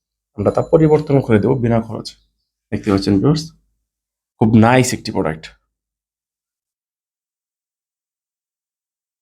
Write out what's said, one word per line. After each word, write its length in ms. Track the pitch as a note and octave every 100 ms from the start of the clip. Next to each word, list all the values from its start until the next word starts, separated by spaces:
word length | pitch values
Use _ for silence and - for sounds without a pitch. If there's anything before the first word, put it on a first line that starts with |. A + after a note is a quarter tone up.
| _ _ _ -
আমরা 160 | G2
তা 100 | -
পরিবর্তন 600 | B2 E3 D#3 D3+ D3+ C#3
করে 180 | B2+ A2
দেবো 160 | G2 C3
বিনা 260 | A#2 A#2
খরচে। 340 | A2+ A2+ A2+ - _ _ _ _ _
দেখতে 200 | G#2+ G#2+
পাচ্ছেন 260 | G2 G2 G2+
ভিউয়ার্স, 340 | B2+ D#3+ - _ _ _ _ _ _ _ _ -
খুব 160 | A2+ A2+
নাইস 380 | A2 B2+ B2
একটি 180 | - -
প্রোডাক্ট। 360 | G#2+ E2 D#2+ - _ _ _ _ _ _ _ _ _ _ _ _ _ _ _ _ _ _ _ _ _ _ _ _ _ _ _ _ _ _ _ _ _ _ _ _ _